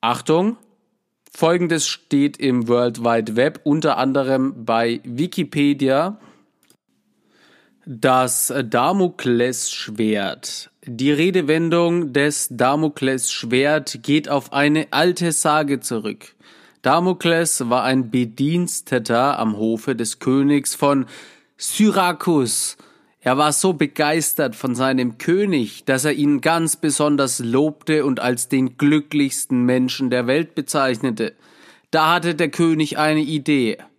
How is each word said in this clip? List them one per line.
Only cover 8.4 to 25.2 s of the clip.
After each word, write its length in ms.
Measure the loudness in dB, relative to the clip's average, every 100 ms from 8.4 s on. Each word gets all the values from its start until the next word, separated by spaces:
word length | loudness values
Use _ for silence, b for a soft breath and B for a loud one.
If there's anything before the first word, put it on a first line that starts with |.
| -4 -4 -2
Damoklesschwert. 2000 | 0 2 2 0 -2 0 2 2 -2 -6 -8 -10 -4 -2 0 -4 -6 -12 -14 -14 _ -14
Die 220 | -4 0
Redewendung 1000 | 2 2 2 2 2 2 2 2 0 0
des 340 | 0 0 -2 -6
Damoklesschwert 1500 | 0 2 2 0 -2 -2 -2 -4 -6 -2 0 2 0 -2 -10
geht 260 | 0 0 0
auf 240 | -4 -2
eine 340 | 0 2 2 0
alte 420 | 0 2 2 -2
Sage 480 | 0 2 2 2 -2
zurück. 520 | -4 -6 -6 -10 -14 _ b b b b
Damokles 880 | 2 2 2 0 2 2 0 -2 0
war 140 | 0
ein 260 | 2 0 0
Bediensteter 1300 | -2 -2 -2 -2 0 -2 -6 -4 -4 0 0 2 0
am 200 | -2 -2
Hofe 400 | -2 -2 -4 -4
des 220 | -6 -6
Königs 560 | 0 2 2 2 -2 -2
von 300 | 0 0 -2 B B B B B
Syrakus. 1200 | -10 2 2 4 0 -2 0 0 0 -2 -6 -10 b b b b
Er 180 | -2 2
war 140 | 2
so 220 | 2 0
begeistert 840 | 0 -2 0 0 0 -2 -2 -4 -4
von 200 | -6 -2
seinem 420 | 0 0 -2
König, 680 | -4